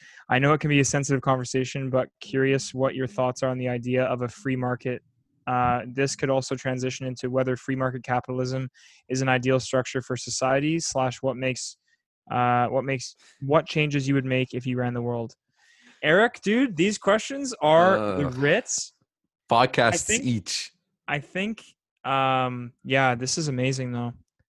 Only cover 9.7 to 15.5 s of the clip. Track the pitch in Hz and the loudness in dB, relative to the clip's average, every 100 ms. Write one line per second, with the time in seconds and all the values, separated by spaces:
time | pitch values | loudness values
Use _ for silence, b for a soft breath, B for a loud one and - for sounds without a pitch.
9.7 | 131 - 131 - 123 - - 131 135 151 | -2 0 -4 -4 -6 -6 -2 0 2 0
10.7 | 165 - 135 131 - 135 120 131 123 - | -2 -2 -2 -2 -2 -4 -2 -4 -4 -8
11.7 | - _ _ _ _ - 123 123 123 120 | -14 _ _ _ _ -6 0 2 2 2
12.7 | 135 135 131 - - b b 135 156 - | 0 -2 -4 -8 -16 b b 0 2 2
13.7 | 156 151 143 135 139 131 131 127 123 127 | 0 0 0 2 0 2 0 0 -4 -4
14.7 | 123 123 120 120 120 113 - _ | -2 -2 -2 -4 -4 -8 -14 _